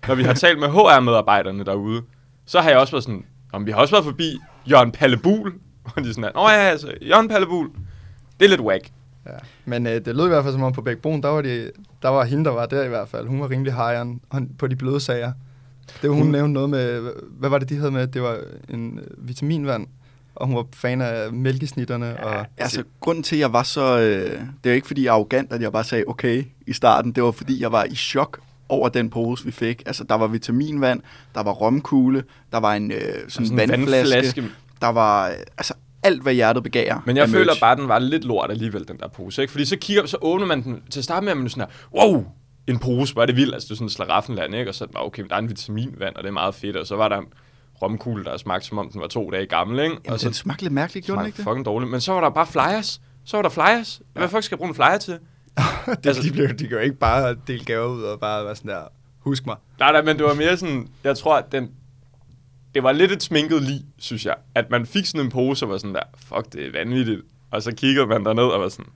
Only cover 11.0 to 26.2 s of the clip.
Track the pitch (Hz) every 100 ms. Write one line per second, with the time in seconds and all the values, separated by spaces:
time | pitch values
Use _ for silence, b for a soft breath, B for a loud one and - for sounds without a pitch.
11 | 156 156 143 151 139 123 113 - - -
12 | 131 135 117 143 156 117 117 135 131 117
13 | 104 117 113 135 139 131 135 127 117 120
14 | 120 120 _ 135 127 131 135 131 131 139
15 | 131 123 120 127 B B B B B B
16 | 143 147 156 143 147 139 139 139 123 120
17 | 120 - - - 135 139 131 143 147 131
18 | 127 127 123 113 - - - 117 117 110
19 | - - 127 127 143 160 143 117 - -
20 | b b b - 131 123 117 - 123 127
21 | 123 113 110 117 131 131 151 - 120 120
22 | 120 117 110 104 107 - 120 123 120 _
23 | - 165 151 156 143 117 135 - 131 123
24 | 110 98 92 - 123 135 123 123 135 139
25 | 127 110 104 131 135 117 110 107 113 117
26 | 104 117